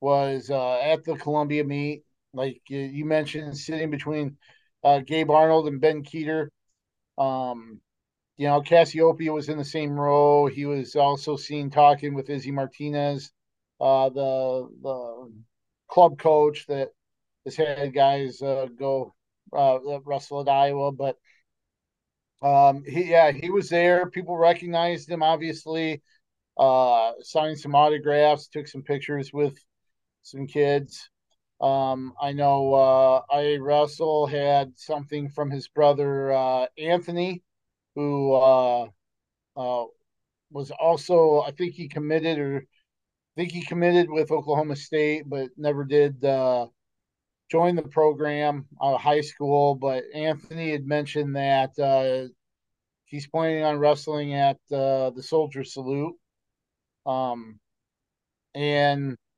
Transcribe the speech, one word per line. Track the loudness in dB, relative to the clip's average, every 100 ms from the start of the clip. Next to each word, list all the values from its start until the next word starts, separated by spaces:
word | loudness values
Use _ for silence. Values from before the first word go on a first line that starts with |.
was, | 0 0 0 -4 -6
uh, | -4 -2 -2
at | 0 -2
the | -4 -8
Columbia | -4 -2 -2 -2
meet, | -4 -4 -6 -8 _ _ _
like | -8 -8 -8 -12
you, | -10
you | -8 -8 -2
mentioned, | -2 -2 -8 -12 -12
sitting | -10 -8 -6
between, | -6 -6 -6 -6 -10 _ _ _ _
uh, | 2 2
Gabe | 0 -2 2
Arnold | 4 6 4 0
and | 0
Ben | 0 0
Keeter. | -6 -10 -6 -4 -6 _ _ _ _ _ _ -4
Um, | -2 -2 -6 -8 -14 -20 _ _ _ _ _ -4
you | 0
know, | 0
Cassiopeia | 4 6 6 4 4 4 -2
was | -4 -6
in | -8
the |
same | -6 -6 -6
row. | -2 2 4 6 6 2
He | -2 -6
was | -6 -4
also | 0 2 0 -4 -8
seen | -8 -8 -2
talking | 6 6 6 -2
with | -8 -8
Izzy | -8 -8
Martinez, | -8 -8 -8 -8 -4 -4 -4 -10 _ _ _ _ -4
uh, | 0 2 0
the, | -2 -4 -2 -2 -4 -8 -12
the | -10 -10 -10 -16 -18 -20 -20 _ _ _ -2
club | 4 4 4
coach | 2 4 2 0 -8
that | -6 -8 _ _ _ _ _ -10
has | -4
had | -4 -4 -4
guys, | 2 2 2 -4 -6
uh, | -4 -4 -6 -6
go, | -4 -4 -6 _ _ _ -8 0
uh, | 2 2
that | -4 -10
wrestle | -6 -8 -6 -6
at | 0
Iowa. | 2 2 0 -4
But, | -4 -6 -6 _ _ _ _ _ _ _ _ _ _ _ _
um, | 2 6 6 4
he, | -2 -4
yeah, | 4 6 6
he | 2 -4
was | -4 0
there. | 2 4 4 0
People | -8 -6 2
recognized | 2 2 -2 -2 -2 -4 -8
him, | -2
obviously. | 0 0 -2 -10 -8 -6 -4 -6 _ _ _ _ _ 2
Uh, | 4 4 4 2 0 -4
signed | -4 -2 -2 -4
some | 0 4
autographs, | 4 2 0 4 4 2 -4
took | -14 -12
some | -10
pictures | -6 -6 -4 -8 -6
with | -4 -4 -4 _ _ _ _ _ _
some | -18 -14 -6
kids. | 0 2 0 -4 -16 -20 _ _ _ _ -4
Um, | -2 0 -2 -4 -8 -8
I | -6
know, | 0 2 2 4
uh, | 4 6 6 6 4 2
I | -2 0 -2
Wrestle | 2 2 2 -2 -2 0 0
had | 0 2 2 0 -8
something | -8 -8 -6 -8 -8
from | -6 -6
his | -6 -6
brother, | 2 4 4 0 -2 0
uh, | 0 0 -2 -4 -6
Anthony, | -2 -2 -2 -6 -6 -8 _ _ _ _ _
who, | -6 -4 -2 2
uh, | 4 6 4 2 -2 -6 _ _ _ _ _ _ -10
uh, | -6 -6 -8 _ _ _ _ _ _
was | -14 -12
also, | -2 0 0 2 4 6 4
I | 0
think | -4 -8
he | -8 -12
committed, | -8 -2 -2 -2 -4
or | -4 -6
I | -10 _ _ _ _ _ _ -8
think | -8
he | -8
committed | -8 0 4 4 2
with | 0 0
Oklahoma | -2 0 -2 -2 -6
State, | -4 -2 0 -2 -6
but | -8 -8 -6
never | -4 -4
did, | 0 2 2 0
uh, | -2 0 0 0 -4 _ _ _ _ _ _ _ -4
join | 0 2 0
the |
program | -2 2 2 2 -4 -2 -2 -4 -10 -4
out | -2
of | 0
high | 0 0
school. | -2 -6 0 2 2
But | 0 -2 -4 -6
Anthony | -6 -4 -4 -8 -10 -6
had | -6 -4
mentioned | -4 -4 -4 -4 -2
that, | 0 2 0 -2
uh, | 0 2 2 -2 -6 _ _ _ _ _ _ _
he's | _ -14 -6
planning | -2 -2 0
on | -2 2
wrestling | 2 2 -2 -6 -4
at, | 0 0 0 -4
uh, | -2 0 0 -2
the | -6
Soldier | -2 0 0 -4
Salute, | -12 -10 -6 -4 -6 -10 _ _ _ _ _ _ _ _ -6
um, | -4 -4 -6 -14 -20 _ _ _ _ _ _ _ _ _
and | -6 -2 2 2 0 -6 -10 _